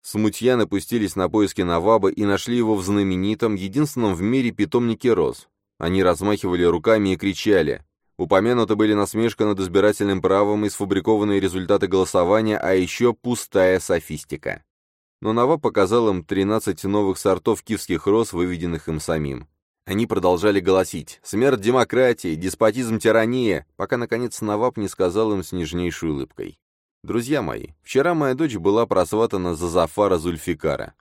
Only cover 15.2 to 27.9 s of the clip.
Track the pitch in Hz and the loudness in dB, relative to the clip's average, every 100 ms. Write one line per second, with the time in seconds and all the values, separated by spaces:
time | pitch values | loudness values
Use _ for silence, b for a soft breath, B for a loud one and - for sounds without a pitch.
15.2 | 107 117 131 160 120 101 95 120 110 92 | -2 0 2 2 0 2 2 2 2 0
16.2 | - 98 98 110 101 87 98 104 98 90 | -2 0 0 0 -2 -4 -2 0 0 0
17.2 | 101 92 120 101 - 101 - 82 101 113 | 0 0 0 -2 -4 -6 -4 -4 0 0
18.2 | 110 87 90 85 87 78 - 78 - 80 | 0 -2 -4 -4 -6 -6 -6 -6 -4 -4
19.2 | 71 65 - _ _ _ - 98 113 95 | -4 -8 -14 _ _ _ -6 -4 -2 0
20.2 | 90 87 104 98 90 95 90 82 - - | 2 2 2 2 2 2 0 -6 -14 -18
21.2 | - 104 135 120 107 127 113 120 127 113 | -8 0 2 2 2 2 2 2 2 0
22.2 | 87 78 90 78 110 120 117 110 113 113 | -4 -4 -6 0 0 0 -2 0 2 2
23.2 | 110 127 113 82 - - 98 123 117 117 | 2 0 0 -2 -6 -10 -6 -4 -4 -4
24.2 | 120 - 107 104 123 113 98 - 92 101 | -6 -6 -4 -2 -2 -2 -6 -2 0 0
25.2 | 110 98 85 90 78 85 90 - 82 69 | 0 -2 -6 -6 -6 -4 -4 -4 -4 -4
26.2 | - - 50 - _ _ _ _ - 113 | -8 -12 -14 -16 _ _ _ _ -6 -4
27.2 | 120 147 82 55 - - - | -2 -2 -4 -8 -12 -18 -2